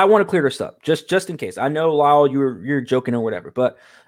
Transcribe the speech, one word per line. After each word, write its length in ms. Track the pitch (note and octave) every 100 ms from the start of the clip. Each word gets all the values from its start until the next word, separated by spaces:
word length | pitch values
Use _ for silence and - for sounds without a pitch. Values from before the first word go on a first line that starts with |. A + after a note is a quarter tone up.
I 20 | G3
wanna 180 | G#3+
clear 180 | G3+ F#3
this 180 | C#3 -
up, 220 | G2+ -
just, 260 | - D#3 -
just 220 | F#3 F#3
in 60 | E3
case. 200 | G#2 F2+
I 100 | C3
know, 260 | D3+ E3
Lyle, 320 | D3+ D3 D3 C#3+
you're, 380 | C3+ C3+ G#2+
you're 160 | C3 C#3+
joking 340 | A#2+ C3 -
or 60 | A#2+
whatever, 300 | A2+ G2 -
but 280 | - B2+ - _ _